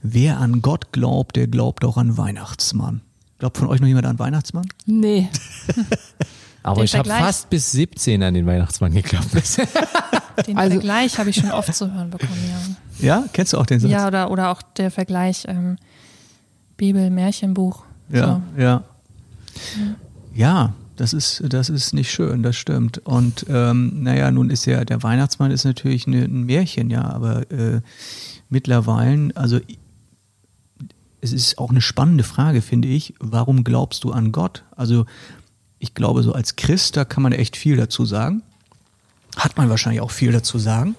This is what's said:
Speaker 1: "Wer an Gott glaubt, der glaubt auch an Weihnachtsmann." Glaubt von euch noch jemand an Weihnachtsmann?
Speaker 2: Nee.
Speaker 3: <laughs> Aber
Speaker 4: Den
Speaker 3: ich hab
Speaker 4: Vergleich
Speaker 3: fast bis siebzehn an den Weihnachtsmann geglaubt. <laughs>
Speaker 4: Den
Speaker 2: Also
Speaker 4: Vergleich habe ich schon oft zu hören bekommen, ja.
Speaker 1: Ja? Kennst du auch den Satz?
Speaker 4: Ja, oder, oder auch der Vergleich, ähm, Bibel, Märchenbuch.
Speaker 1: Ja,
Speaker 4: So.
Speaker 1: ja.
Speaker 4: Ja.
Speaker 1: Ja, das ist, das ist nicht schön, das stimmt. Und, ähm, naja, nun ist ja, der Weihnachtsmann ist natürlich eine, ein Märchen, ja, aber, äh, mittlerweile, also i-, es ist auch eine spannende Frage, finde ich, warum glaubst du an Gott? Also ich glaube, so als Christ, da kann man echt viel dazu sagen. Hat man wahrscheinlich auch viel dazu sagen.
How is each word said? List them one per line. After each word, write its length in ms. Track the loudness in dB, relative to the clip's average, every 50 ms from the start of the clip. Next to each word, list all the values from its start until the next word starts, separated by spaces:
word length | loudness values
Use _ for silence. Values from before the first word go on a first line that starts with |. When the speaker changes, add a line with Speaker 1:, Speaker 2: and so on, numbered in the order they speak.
Speaker 1:
"Wer 360 | -4 0 2 4 4 4 2 2
an 240 | 2 2 2 2
Gott 300 | 2 2 0 0 -6 _
glaubt, 440 | -2 0 0 2 2 0 -2 -2 0
der 100 | -2 0
glaubt 380 | 0 0 0 0 0 -2 0 -2
auch 120 | 0 0
an 200 | 2 0 2 2
Weihnachtsmann." 840 | 0 -2 -4 -4 -8 -12 -14 -8 -6 -6 -2 -2 -2 -4 -4 -6 -8 -10 _ _ _ _ _ _ _
Glaubt 160 | -6 -6 -2 -2
von 80 | 0
euch 140 | 2 2 4
noch 80 | 4 4
jemand 180 | 4 4 2
an 140 | 0 -2 -2
Weihnachtsmann? 480 | -2 -2 -2 -2 -4 -4 -6 -6 -6 -6 -10 _ -4
Speaker 2:
Nee. 420 | 0 2 2 2 4 4 2 2 0 -2 -8 -10 -10 -20 -12 -6 -4 -2 -2 0 -2
Speaker 3:
<laughs> 720 | -2 -6 -6 -14 _ _ -8 -8 -8 -20 -20 -20 -20 _
Aber 140 | _ 0 2
Speaker 4:
Den 80 | 4 4
Speaker 3:
ich 100 | 4 2
hab 120 | 2 0
Speaker 4:
Vergleich 180 | 2 2 2 2
Speaker 3:
fast 260 | 2 0 -2 -4 -2
bis 220 | -2 -2 0 0
siebzehn 500 | 0 0 0 0 -2 -4 0 0 2 2
an 120 | 2 2 2
den 120 | 2 2
Weihnachtsmann 460 | 2 2 2 2 0 0 -2 0 2
geglaubt. 340 | 2 2 2 0 0 0 0 0
<laughs> 1120 | 0 0 0 0 -2 -2 -2 0 0 -2 -2 0 -2 -4 -2 0 -2 -2 -2 -2 -4 -4 -2
Speaker 4:
Den 100 | -2 0
Speaker 2:
Also 180 | 0 2 2 2
Speaker 4:
Vergleich 440 | 2 0 0 0 0 0 0 0 -2
habe 120 | -2 0
ich 100 | 0 0
schon 100 | 0 0
oft 240 | 0 -2 -2 -2 -4
zu 180 | -4 -4 -4
hören 180 | -4 -6 -8 -8
bekommen, 300 | -6 -6 -6 -6 -4 -4 -4 -4 -6 -6 -6 -8 -10 -12 -14 -20 -8 0
ja. 40 | 2
Speaker 1:
Ja? 200 | 2 2 2 0 -2
Kennst 200 | -2 -2 -2 0
du 60 | 0 0
auch 80 | 2
den 140 | 2 2 4
Satz? 100 | 4 4
Speaker 4:
Ja, 160 | 4 2 2
oder, 240 | 0 0 0 -2 0
oder 220 | -2 -2 0 -2
auch 100 | -2 -4
der 300 | -8 _ _ -4 -4 -4
Vergleich, 500 | -2 -4 -4 -2 -2 -2 0 0 -2 -4 -6 -6
ähm, 280 | -4 -2 -2 -2 -4 -6 _ _ _ _ -20 -20 -20 _ _ _ _ _ _ _ _ _ _ _ _
Bibel, 340 | -2 0 2 2 2 2 2
Märchenbuch. 720 | 2 2 0 0 -2 -2 -2 0 0 2 0 0 -2 -4 -12 -20 -20 -20 _ -2
Speaker 1:
Ja, 300 | 2 2 4 4 2 0 -2 -6 -2
Speaker 4:
So. 80 | 2
Speaker 1:
ja. 220 | 4 4 4 2 0 -8 _ _ _ _ -20 -20 -20 _ -20 -20 -20 -20 -18 -16 -14 -12 -6
Speaker 4:
Ja. 180 | -4 -4 -4 -6 -8 -14 -20 -20 -20 -20 -12 -2
Speaker 1:
Ja, 380 | 2 2 4 4 4 2 0 -2 -6 -14 -20 -8
das 180 | -4 -4 -2
ist, 300 | -2 -2 -4 -4 -4 -4 -4 -2
das 200 | 0 0 0 0
ist 260 | 0 -2 -2 -2 -2
nicht 180 | -2 -2 -2
schön, 320 | -2 -2 -2 0 0 0 0
das 100 | 0 -2
stimmt. 440 | -2 -4 -2 0 0 0 -2 -2 -6
Und, 460 | -6 0 2 2 2 2 0 -4 -6 -2
ähm, 560 | 0 2 2 4 2 2 2 0 -2 -2 -2
naja, 260 | 0 0 2 2 2
nun 200 | 2 2 2 2
ist 160 | 0 -2 0
ja, 180 | 0 0 0 0
der 180 | -2 -4 -2
Weihnachtsmann 480 | 0 0 0 2 0 0 0 0 0 0
ist 140 | 0 0 0
natürlich 420 | 0 -2 0 -2 -2 -2 -2 -2
eine, 160 | 0 0 0 0
ein 180 | 0 -2 -4 -2
Märchen, 460 | 0 2 0 0 0 -2 -2 -2 -2
ja, 120 | 0 -2
aber, 480 | -2 -4 -4 -4 -2 -2 -2 -2 -4 -4
äh, 300 | -4 -2 -2 0 0 -2 -4 -6 -16 -20 -18 -18 -16 -16 -18 -18 -20 -20 _ _
mittlerweile, 840 | -4 -2 0 2 2 2 2 2 0 2 2 2 2 2 0 -2 -2
also 220 | -2 0 0 0
i-, 220 | 0 -2 -4 -20 -20 -20 _ _ _ _ _ _ _ _ _ _ _ _ _ _ _ _ _ _ _ -20 -20 -20 _ _ _ _ _
es 100 | -6 -4
ist 260 | -2 0 0 -2 -2 -2
auch 120 | 0 2
eine 100 | 2 4
spannende 440 | 2 2 0 2 4 4 6 4 4
Frage, 360 | 2 0 0 2 2 2 2
finde 280 | 0 2 0 0 2 2
ich, 260 | 0 -2 -2 -6 -14 _
warum 440 | -10 -2 -2 0 2 4 4 2 4
glaubst 400 | 2 2 0 0 -2 -6 -6 -6
du 60 | -4
an 220 | -2 0 0 0
Gott? 320 | 0 0 -2 -4 -6 -10 -20 _ -10
Also 300 | -6 0 2 2 2 2 0 -6 -20 -20 -20 -20 -20 -20 _ _ _ _ _ _ _
ich 160 | -12 -12 _
glaube, 280 | -2 0 2 2 2
so 100 | 2 0
als 240 | 0 -2 -4 -6 -6
Christ, 400 | -4 0 0 0 0 0 -2 0
da 80 | -2 -4
kann 180 | -2 -2 0
man 100 | 0 2
echt 240 | 2 0 -2 -4 -4
viel 200 | -2 0 2 2
dazu 280 | 2 2 -2 -2 -2 -2
sagen. 380 | -2 -2 -2 -2 -2 -2 -4 -6 -10 _ _ _ _ _ _ _ _ _ _ _ _ _ _ _ _ -8
Hat 200 | -4 -4 -2 0
man 140 | 2 2 2
wahrscheinlich 300 | 2 0 0 -2 -2 -2
auch 100 | -4 -6
viel 220 | -4 0 2 2
dazu 260 | 2 2 0 0 -4 -2
sagen. 380 | -2 0 0 0 0 -2 -4